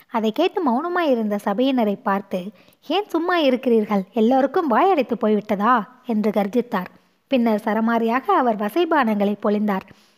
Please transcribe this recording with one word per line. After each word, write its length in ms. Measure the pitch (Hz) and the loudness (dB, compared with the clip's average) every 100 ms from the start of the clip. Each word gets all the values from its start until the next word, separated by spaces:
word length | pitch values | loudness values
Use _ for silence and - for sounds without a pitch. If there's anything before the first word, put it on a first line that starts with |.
| _ | _
அதை 220 | 233 220 | -4 -2
கேட்டு 300 | 214 359 415 | 0 -2 0
மௌனமாயிருந்த 760 | 302 233 339 349 330 240 214 202 | 0 0 -2 -2 0 0 0 -4
சபையினரை 540 | 208 202 269 254 208 202 | -2 0 0 2 0 -2
பார்த்து, 400 | - 196 - 185 180 - _ _ - | -2 -4 -4 -8 -8 -14 _ _ -6
"ஏன் 200 | 339 415 | -4 -2
சும்மா 280 | 330 339 349 | -4 -2 0
இருக்கிறீர்கள்? 640 | 285 247 254 226 208 202 190 | 2 0 2 0 2 -2 -2
எல்லோருக்கும் 580 | - 220 262 262 311 330 | 0 2 2 2 0 0
வாயடைத்து 420 | 247 370 349 233 226 | 2 4 2 0 -2
போய்விட்டதா?" 640 | 214 214 190 196 208 247 190 - - | 0 0 0 -2 2 2 0 -10 -4
என்று 240 | 214 208 | -2 0
கர்ஜித்தார். 600 | 202 196 247 233 196 185 - _ _ _ | 0 0 -2 -2 -6 -8 -16 _ _ _
பின்னர் 360 | 269 233 214 | 0 2 0
சரமாரியாக 680 | 214 208 226 233 226 240 269 | 0 0 0 0 0 -2 0
அவர் 260 | 370 247 208 | 2 2 0
வசைபானங்களை 800 | 208 330 349 320 233 208 202 208 | -2 -2 0 2 0 0 -2 0
பொழிந்தார். 440 | 214 208 208 190 - - _ | -2 0 0 -2 -6 -18 _